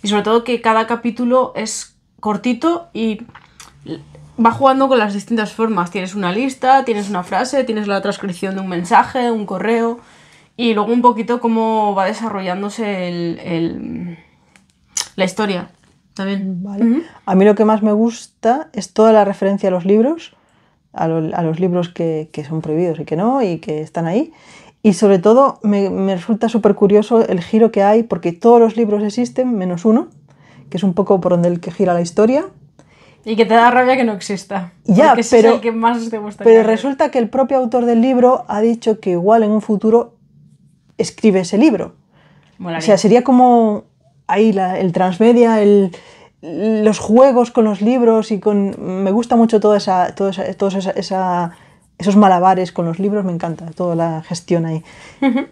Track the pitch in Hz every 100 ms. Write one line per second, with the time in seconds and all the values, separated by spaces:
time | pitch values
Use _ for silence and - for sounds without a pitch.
0 | 202 208 202 233 233 233 233 220 220 233
1 | 240 220 247 254 254 - 220 - - _
2 | _ _ 214 208 247 240 330 339 - -
3 | 220 208 233 - _ _ - _ 143 160
4 | - - - - 226 226 269 262 269 254
5 | 214 202 196 233 214 - 226 202 175 202
6 | 185 202 180 196 269 262 262 269 254 208
7 | 202 190 175 190 247 285 254 214 202 196
8 | 196 196 202 175 190 190 190 175 175 233
9 | - 262 240 226 202 185 220 233 233 240
10 | _ _ _ _ _ - 240 214 208 240
11 | 240 220 226 240 233 226 220 220 208 196
12 | 190 208 226 196 185 180 202 208 214 190
13 | 180 175 170 165 - 165 165 - - 160
14 | 175 165 _ _ _ _ _ _ _ -
15 | - - 180 185 208 180 175 _ _ _
16 | _ - 196 196 190 180 196 202 233 262
17 | 330 - - 185 202 208 214 220 214 208
18 | 233 226 - _ 226 262 311 220 - -
19 | 220 220 202 196 196 196 196 180 175 208
20 | 247 330 - _ _ _ _ _ _ -
21 | 165 160 160 - 165 160 185 180 175 175
22 | 165 156 156 - 143 160 160 156 175 160
23 | 147 160 220 269 214 160 - 151 156 -
24 | 165 202 320 _ - - _ _ 214 175
25 | 208 196 196 233 277 - 214 202 196 185
26 | 190 185 175 220 233 226 202 202 202 208
27 | 208 226 - 185 - 220 226 214 196 220
28 | 226 185 170 170 233 240 226 226 220 208
29 | 208 208 240 - 254 220 185 175 220 226
30 | 349 _ _ _ _ - - 175 196 175
31 | 190 196 175 175 175 175 175 - 190 175
32 | 170 - 220 269 381 _ _ _ _ _
33 | _ _ 220 220 208 226 240 247 254 262
34 | 233 202 - 196 - 196 180 _ - 190
35 | 302 240 226 233 226 226 226 226 226 240
36 | 226 220 208 202 208 226 220 220 269 269
37 | 294 262 226 254 269 269 254 247 240 233
38 | 254 247 247 254 - 208 226 233 233 214
39 | - 175 185 226 208 214 202 202 220 233
40 | - _ _ _ _ _ _ _ _ -
41 | - - 220 190 175 208 302 202 156 _
42 | _ _ _ _ _ _ 180 165 - 196
43 | 214 240 240 247 254 240 226 208 _ _
44 | _ _ - 190 220 196 185 185 185 175
45 | 185 175 220 240 233 220 208 202 190 170
46 | - - _ _ 156 156 214 220 214 208
47 | - 226 269 247 233 - 220 196 208 254
48 | 233 220 220 208 208 208 196 - - 185
49 | 190 208 233 233 226 220 208 208 202 185
50 | 180 - 196 185 185 185 202 190 185 -
51 | 180 190 185 175 170 - _ _ _ _
52 | 185 202 202 180 185 185 175 - 170 165
53 | 196 208 190 170 170 160 165 - 180 165
54 | 165 160 156 170 - 170 165 160 - -
55 | - - 269 240 339